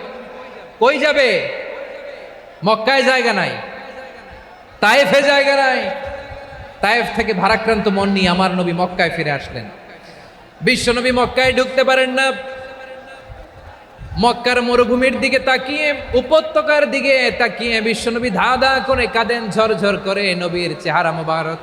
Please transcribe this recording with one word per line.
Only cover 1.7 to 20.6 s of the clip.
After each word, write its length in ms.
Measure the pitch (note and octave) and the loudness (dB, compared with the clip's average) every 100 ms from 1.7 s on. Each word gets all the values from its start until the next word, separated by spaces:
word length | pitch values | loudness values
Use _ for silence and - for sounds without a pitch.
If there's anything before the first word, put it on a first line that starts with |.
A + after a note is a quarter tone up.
| - - - - - - - - - | -12 -12 -12 -14 -16 -16 -18 -20 -6
মক্কায় 380 | E3 G#3+ A3 C4+ | 0 0 2 2
জায়গা 300 | B3+ C4 A#3 | 4 2 2
নাই, 180 | G3+ D#3 A2 - - - - - - - - - - - - | 0 -2 -4 -10 -14 -16 -16 -16 -18 -20 -20 -20 -20 -20 0
তায়েফে 420 | G3+ B3+ C#4 C#4 | 4 4 6 4
জায়গা 340 | C#4 C#4+ C#4 C#4 | 4 4 4 4
নাই। 340 | C4+ B3+ G#3+ - - - - - - - - - | 2 0 -2 -6 -8 -10 -12 -14 -16 -16 -18 -4
তায়েফ 260 | G3 A#3 G#3+ - | 0 0 0 -2
থেকে 180 | G#3+ | -2
ভারাক্রান্ত 540 | G3+ G3 A3 A3 A3 G#3 | 0 2 2 2 0 2
মন 200 | G3 G3 | 0 0
নিয়ে 200 | G3 F#3 | 2 2
আমার 260 | F3 F#3 | 2 2
নবী 180 | F3+ F3 | 2 -2
মক্কায় 380 | E3+ - C#3+ E3+ E3+ | 0 -2 0 -2 0
ফিরে 140 | D3+ | -2
আসলেন। 340 | C#3 - B2 G#2+ - - - - - - - - - | -4 -6 -10 -12 -16 -20 -20 -20 -20 -20 -20 -20 -4
বিশ্বনবী 480 | E3+ B3 - A#3+ B3 | 0 2 2 0 2
মক্কায় 420 | B3 A#3+ C4 C4 | 2 2 2 2
ঢুকতে 320 | B3 C4 C4 | 2 0 2
পারেন 260 | C4 C4 B3+ | 4 4 2
না। 220 | B3+ C4+ - - - - - - - - - C4 - - - - - - - - D#3 | 2 0 -2 -8 -12 -14 -16 -16 -16 -18 -20 -18 -18 -18 -20 -20 -20 -20 -18 -10 0
মক্কার 440 | A3+ A#3+ B3 B3 | 2 2 2 2
মরুভূমির 580 | A#3+ B3 A#3+ B3 C4 A#3 | 2 4 4 4 2 2
দিকে 180 | C4+ C4 | 0 0
তাকিয়ে, 560 | C4 C4 B3+ D4 D4+ C#4 - | 2 0 0 -2 -2 -2 -2
উপত্যকার 760 | B3 B3+ D#4 D#4 D#4 D4+ D4 C#4+ | -2 4 2 4 0 2 2 2
দিকে 420 | C4+ B3+ C4 B3 - | 0 2 4 2 0
তাকিয়ে 420 | A#3 - A#3 A3+ | -2 -2 -2 0
বিশ্বনবী 500 | A3 A3 A#3+ A#3 B3 | 0 -2 -2 -2 -2
ধা 260 | F#3 G#3 B3+ | 0 2 2
ধা 200 | C4 C4 B3+ | 2 2 0
করে 200 | C4 A#3 | 0 0
কাঁদেন, 440 | A#3 A3+ A#3+ A3+ | 0 0 -2 -2
ঝরঝর 480 | F#3+ A3 G#3 G3+ F#3+ | 0 2 2 0 0
করে 300 | F3 G3 G3+ | -2 -2 0
নবীর 400 | F3+ F3 F3 | -2 -2 -2